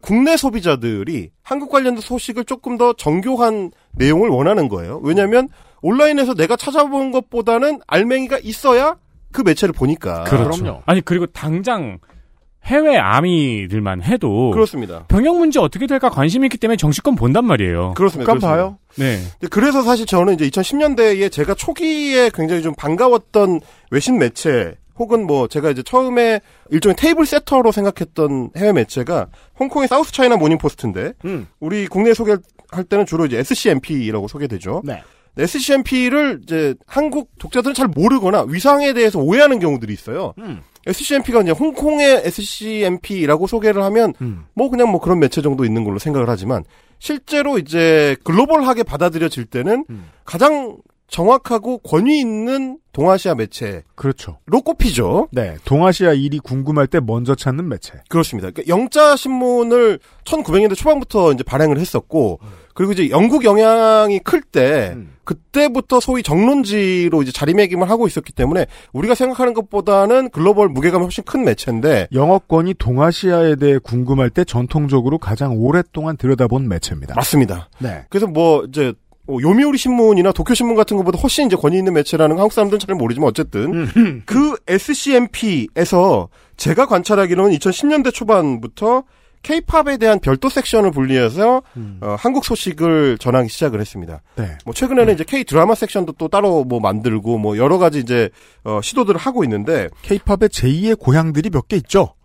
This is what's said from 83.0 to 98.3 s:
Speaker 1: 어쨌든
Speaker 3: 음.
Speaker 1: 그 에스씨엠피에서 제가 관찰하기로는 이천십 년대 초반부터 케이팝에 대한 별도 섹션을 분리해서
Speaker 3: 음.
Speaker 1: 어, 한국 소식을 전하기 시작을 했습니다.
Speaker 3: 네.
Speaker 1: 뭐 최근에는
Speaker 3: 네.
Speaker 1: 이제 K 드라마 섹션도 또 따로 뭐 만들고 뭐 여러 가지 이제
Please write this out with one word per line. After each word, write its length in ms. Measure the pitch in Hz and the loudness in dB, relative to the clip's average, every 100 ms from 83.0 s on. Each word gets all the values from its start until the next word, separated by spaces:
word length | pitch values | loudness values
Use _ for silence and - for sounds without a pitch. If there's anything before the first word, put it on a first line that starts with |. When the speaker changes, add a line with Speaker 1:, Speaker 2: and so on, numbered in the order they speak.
| 113 120 147 | -2 0 0
Speaker 1:
어쨌든 580 | 110 156 104 123 170 143 | 0 -4 -4 -4 -4 -2
Speaker 3:
음. 280 | 220 220 131 | 2 2 2
Speaker 1:
그 320 | - 214 294 277 - | -4 0 0 -2 -2
에스씨엠피에서 1600 | 185 - 294 - 262 240 - 220 165 110 - 175 180 190 123 87 _ _ _ | -2 -2 -6 0 2 0 -4 -2 -2 -4 -2 0 4 4 2 -2 _ _ _
제가 300 | 151 156 269 | -2 0 2
관찰하기로는 640 | 190 175 208 190 180 196 | 0 2 0 2 2 2
이천십 340 | 160 190 185 285 | 2 0 -2 0
년대 220 | 302 262 | 0 0
초반부터 960 | - 214 214 151 120 110 - 214 254 269 _ _ _ | -4 0 2 2 -4 -8 -4 0 0 -2 _ _ _
케이팝에 560 | - 320 330 330 285 269 | -6 -6 0 0 0 0
대한 200 | 220 208 | 2 2
별도 300 | - 135 262 | 2 0 0
섹션을 420 | 277 - 226 196 | -2 -2 2 2
분리해서 720 | 143 131 135 120 139 220 254 - - | 0 0 2 0 2 2 2 -2 -16
Speaker 3:
음. 220 | 107 95 | -14 -10
Speaker 1:
어, 160 | 104 104 | -8 -4
한국 260 | 240 269 | -2 -2
소식을 720 | - 226 - 156 165 160 143 113 | -2 -6 -6 -2 0 2 2 0
전하기 300 | 127 127 120 | 0 0 0
시작을 320 | - 156 110 | -2 -4 -4
했습니다. 400 | 104 101 85 78 _ | -8 -10 -14 -16 _
Speaker 3:
네. 220 | - 104 76 | -10 -8 -8
Speaker 1:
뭐 100 | - | -12
최근에는 320 | - 262 269 220 | -6 -2 2 2
Speaker 3:
네. 60 | |
Speaker 1:
이제 120 | 185 | 2
K 200 | 160 277 | -2 -4
드라마 300 | 233 147 180 226 | 0 2 2 2
섹션도 360 | 208 208 175 143 | -2 -4 -6 -6
또 100 | 160 | -2
따로 360 | 196 208 170 | 0 2 0
뭐 160 | 127 120 | 0 -2
만들고 580 | 107 104 117 110 104 117 | -2 0 -2 -2 -2 -2
뭐 180 | 107 104 | -2 0
여러 220 | 131 180 | 2 4
가지 220 | 175 147 | 2 2
이제 300 | 120 123 104 | -2 0 0